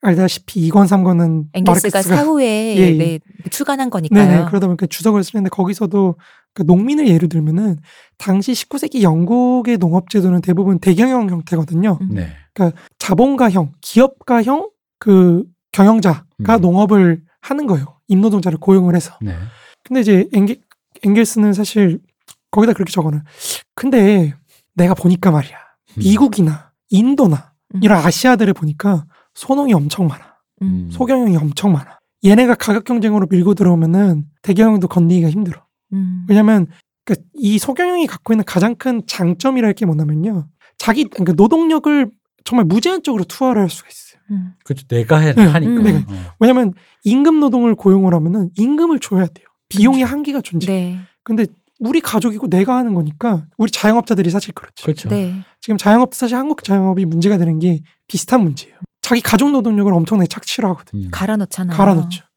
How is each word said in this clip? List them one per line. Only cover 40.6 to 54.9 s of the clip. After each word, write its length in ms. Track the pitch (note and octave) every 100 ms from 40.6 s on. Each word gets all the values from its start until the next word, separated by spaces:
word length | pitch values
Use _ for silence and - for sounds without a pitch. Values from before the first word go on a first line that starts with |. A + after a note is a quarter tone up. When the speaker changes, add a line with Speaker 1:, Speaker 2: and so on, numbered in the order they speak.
| _ _
Speaker 1:
자기, 260 | - A3+
그러니까 300 | C4+ - F3
노동력을 760 | D#3+ G#3+ D#4+ E4 D#4 - D4 A#3+ _ _ _ -
정말 200 | A#3+ F3+
무제한적으로 600 | G3 E4 F#4 - A3+ F3+
투하를 360 | - C4 A#3
할 80 | F#3+
수가 200 | - -
있어요. 300 | - - _ _
Speaker 2:
음. 220 | G3+ F#3 -
Speaker 3:
그렇죠. 240 | _ C3+ -
내가 300 | A#2+ A2+ D#3
해, 160 | D#3
Speaker 1:
네. 100 | C#3+
Speaker 3:
하니까. 280 | G3 D3+ F#3
Speaker 2:
음. 100 | A#3+
Speaker 1:
내가. 140 | G#3+ G3+
Speaker 3:
어. 140 | - G2 F2+ -
Speaker 1:
왜냐면 340 | A3+ B3+ A3+ F3+ _ _
임금 380 | - B3 D4 D#4
노동을 340 | C#4+ B3 A#3+ G#3+
고용을 380 | G3 F#3+ F#3+
하면은 360 | E3+ D#3 G3+ F3+ F3+
임금을 420 | A3+ D4 E4 D#4
줘야 260 | - F#3+ F3+
돼요. 180 | - _ _ _
비용이 300 | G3 G#3+ C4+
Speaker 2:
그렇죠. 140 | B3+
Speaker 1:
한계가 280 | C#4 D4 C#4
존재해요. 540 | - E3+ F#3 F#3+ F3+ F3+
Speaker 2:
네. 40 | F#3 _
Speaker 1:
근데 240 | - A3 G#3+ _ _ _
우리 200 | A3 D#4+
가족이고 480 | - A3 A#3 G#3+ C4
내가 300 | F3+ G3 B3+
하는 160 | A#3+
거니까 520 | F#3 D3+ - A#3+ F#3+ D#3 _
우리 120 | G#3+
자영업자들이 580 | - G#3+ A3+ A#3 F#3+ F3
사실 240 | F#3 G3+
그렇죠. 320 | - - -
Speaker 3:
그렇죠. 240 | -